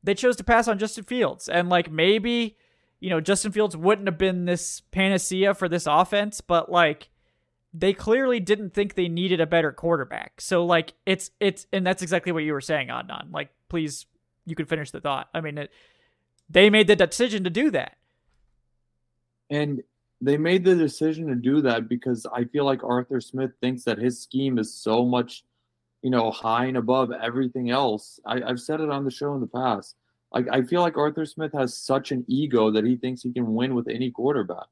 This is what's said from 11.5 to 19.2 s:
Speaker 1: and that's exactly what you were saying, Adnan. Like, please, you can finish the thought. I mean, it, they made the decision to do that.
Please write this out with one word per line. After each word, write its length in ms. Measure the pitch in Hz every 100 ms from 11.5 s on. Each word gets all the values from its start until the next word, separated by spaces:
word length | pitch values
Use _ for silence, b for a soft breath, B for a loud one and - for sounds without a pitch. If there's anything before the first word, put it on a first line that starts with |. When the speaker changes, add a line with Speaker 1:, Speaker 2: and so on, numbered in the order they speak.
| 190 -
Speaker 1:
and 140 | 196 185
that's 160 | 185
exactly 280 | 175 175 180
what 100 | 160
you 80 | 151
were 80 | 143
saying, 280 | 135 151 127
Adnan. 440 | 123 - - -
Like, 180 | 151 143 _ _
please, 380 | 170 156 139 - _ _ _
you 100 | - 160
can 100 | 151
finish 240 | 160 143
the 80 | 139
thought. 280 | 147 135 -
I 60 | 165
mean, 180 | 156 147
it, 120 | 143 b b b b b _ _ _
they 180 | 180 208
made 160 | 214 202
the 80 | 202
decision 480 | 180 - 240 208
to 60 | 180
do 200 | 180 302
that. 240 | 170 - _ _ _ _ _ _ _ _ _ _ _ _ _